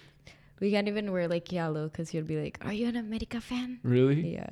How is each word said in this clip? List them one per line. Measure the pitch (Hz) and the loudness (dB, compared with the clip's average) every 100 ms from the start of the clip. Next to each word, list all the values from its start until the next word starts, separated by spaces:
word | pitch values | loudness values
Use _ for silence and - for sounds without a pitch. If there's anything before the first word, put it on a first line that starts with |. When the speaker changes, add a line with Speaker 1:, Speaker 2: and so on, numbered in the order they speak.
| - - - - - - | -20 -20 -20 -20 -20 -2
Speaker 1:
We | 196 | 2
can't | 202 202 | 2 2
even | 208 208 | 0 0
wear, | 185 170 | 0 2
like, | 170 170 | 0 -2
yellow | 180 165 151 156 | -2 0 -2 -4
'cause | - 165 | -6 -4
he'd | 160 156 | -4 -2
be | 156 | -2
like, | 147 - | -4 -6
"Are | - | -4
you | 208 240 | -2 0
an | 240 | -2
America | 220 220 226 233 | -4 -6 -4 -6
fan?" | - 247 247 247 | -6 -4 -4 -4
Speaker 2:
Really? | 123 123 131 147 170 | 4 6 6 4 2
Speaker 1:
Yeah, | - - | -4 -8